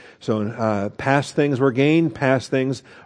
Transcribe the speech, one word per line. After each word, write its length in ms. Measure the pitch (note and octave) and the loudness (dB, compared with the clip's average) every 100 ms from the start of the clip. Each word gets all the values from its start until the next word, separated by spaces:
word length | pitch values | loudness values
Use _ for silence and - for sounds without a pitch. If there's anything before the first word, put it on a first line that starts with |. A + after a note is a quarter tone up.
| - - | -20 -12
So, 240 | - A2 | -4 -2
uh, 480 | G#2 A#2 A2 G#2 G#2 | -2 -2 -2 -2 -4
past 440 | - C#3 C#3 C#3 | -4 0 0 0
things 240 | - D3 B2+ | -2 0 2
were 140 | C3+ | 0
gain, 380 | A#2+ C#3+ E3 D#3+ | 2 2 2 0
past 400 | - C3+ C3 - | 0 0 0 0
things 320 | C3+ C3 B2+ - - | -2 -2 -4 -10 -20